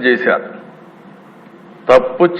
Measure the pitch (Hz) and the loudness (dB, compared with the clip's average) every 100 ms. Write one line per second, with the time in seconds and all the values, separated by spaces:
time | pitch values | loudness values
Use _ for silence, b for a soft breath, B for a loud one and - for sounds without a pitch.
0 | 123 117 - 82 - - - - - - | -2 0 0 -2 -4 -16 -20 -20 -20 -20
1 | - - - - - - - - - 127 | -20 -20 -20 -20 -20 -20 -20 -10 2 2
2 | - - 175 - | 2 0 -2 0